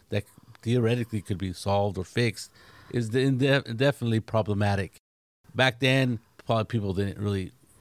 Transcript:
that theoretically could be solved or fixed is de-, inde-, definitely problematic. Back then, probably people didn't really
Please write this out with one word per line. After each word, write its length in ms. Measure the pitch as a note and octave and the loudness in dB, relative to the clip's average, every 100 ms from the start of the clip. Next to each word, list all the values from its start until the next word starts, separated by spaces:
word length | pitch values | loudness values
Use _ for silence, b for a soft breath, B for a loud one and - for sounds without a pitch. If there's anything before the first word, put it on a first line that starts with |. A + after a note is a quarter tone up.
| b | b
that 140 | G#2+ - - - - | -6 -6 -14 -20 -10
theoretically 580 | A2+ B2 A2+ B2 A#2 G#2+ | -2 2 2 0 -2 -6
could 180 | - F#2 | -4 -4
be 140 | F#2+ | -6
solved 460 | F2 G2+ G2+ G2+ F#2 | -6 0 0 0 -2
or 60 | |
fixed 460 | F2+ - A#2+ - - B B B B | -6 -2 -2 -2 -12 B B B B
is 200 | - A2 | -4 -2
de-, 100 | B2 | 0
inde-, 540 | C3+ C3 C3+ C#3 - A2+ | 2 2 2 2 0 0
definitely 440 | C3+ - A#2+ A2 | 0 0 0 0
problematic. 760 | - A2 G2 G2+ G2+ G2 F2+ - _ _ _ _ - | 0 0 0 0 0 0 -4 -10 _ _ _ _ -8
Back 260 | - C3 A#2+ | 0 0 2
then, 380 | C3 C3+ B2+ A#2 _ - - | 2 2 2 -2 _ -12 -2
probably 180 | A2+ | -2
people 280 | G#2+ A#2 G2+ | 0 -2 -2
didn't 240 | F#2 G2 - | -2 -4 -4
really 340 | G2+ G2 F#2 - _ _ | -4 -4 -6 -12 _ _